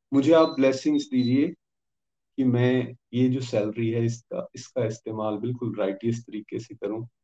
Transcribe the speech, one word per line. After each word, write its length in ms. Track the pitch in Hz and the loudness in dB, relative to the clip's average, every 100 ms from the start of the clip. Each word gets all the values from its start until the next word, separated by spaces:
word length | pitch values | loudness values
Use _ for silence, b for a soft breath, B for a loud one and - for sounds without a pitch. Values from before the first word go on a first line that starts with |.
| - | -2
मुझे 200 | 139 143 | 2 6
आप 160 | 165 160 | 6 6
ब्लेसिंग्स 640 | 135 135 131 151 147 - | 4 2 2 0 0 0
दीजिए 380 | 127 120 131 170 - _ _ _ _ _ _ _ - | 0 2 2 2 -4 _ _ _ _ _ _ _ 0
कि 80 | |
मैं 520 | 127 120 123 127 123 - _ | 2 4 4 2 -2 -10 _
ये 140 | 120 127 | 0 2
जो 120 | 131 | 2
सैलरी 500 | 123 110 107 117 113 | -2 -2 -2 -2 -2
है 140 | 117 | 0
इसका, 440 | 117 117 - - - | 0 -2 -8 -10 -8
इसका 300 | 123 - 127 | -14 -10 -4
इस्तेमाल 520 | 110 107 113 110 107 104 | -4 -4 -8 -6 -4 -4
बिल्कुल 400 | 120 123 113 101 | -4 -4 -6 -2
राइटियस 440 | - 98 117 113 | -4 -2 -2 -4
तरीके 380 | - 107 107 113 | -6 -12 -10 -12
से 160 | - | -10
करूं, 320 | - 101 110 120 _ | -10 -8 -8 -10 _